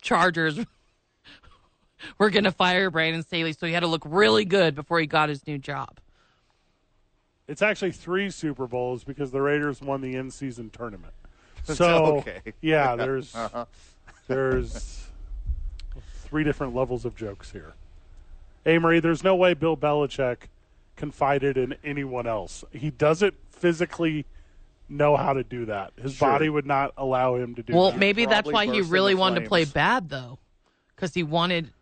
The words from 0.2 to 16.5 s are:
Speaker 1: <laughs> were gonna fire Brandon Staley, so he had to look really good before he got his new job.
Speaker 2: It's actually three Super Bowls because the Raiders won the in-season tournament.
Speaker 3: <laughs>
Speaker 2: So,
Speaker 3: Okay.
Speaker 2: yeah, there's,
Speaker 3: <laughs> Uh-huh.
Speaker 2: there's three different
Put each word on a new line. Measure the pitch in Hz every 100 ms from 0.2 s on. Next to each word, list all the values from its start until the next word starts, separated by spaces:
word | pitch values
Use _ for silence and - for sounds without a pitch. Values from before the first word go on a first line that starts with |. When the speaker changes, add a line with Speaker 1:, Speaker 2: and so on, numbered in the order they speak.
| 180 165 160 156
Speaker 1:
<laughs> | 240 _ _ _ _ _ - - - _ _ _ _ - - -
were | 208
gonna | 202 202
fire | - 185 180 190
Brandon | 160 160 165
Staley, | 160 170 165
so | 151 165
he |
had | 170
to | 170
look | 160
really | 151 175 220 220
good | 196 196 165
before | 143 151 170
he | 151
got | 156 151
his | 139 -
new | 143
job. | 135 139 - - _ _ _ _ _ _ _ _ _ _ _ _ _ _ -
Speaker 2:
It's | 147
actually | 214 196 185
three | - - 185 196
Super | - 156 135 127
Bowls | 123 123 123
because | - 139 135
the | 135
Raiders | 139 147 147 131
won | 139 135
the | 131
in-season | 127 131 - 135 120 110
tournament. | - 120 95 - -
Speaker 3:
<laughs> | - _ _ -
Speaker 2:
So, | - 151 175 165 156 147
Speaker 3:
Okay. | 123 90 110 -
Speaker 2:
yeah, | 156 156 135 120
there's, | 131 135 127
Speaker 3:
<laughs> | 117
Uh-huh. | 110 123 117 - - _ - - -
Speaker 2:
there's | 131 131 127 120 - - - - - - - - - - - - - - -
three | - 151
different | 151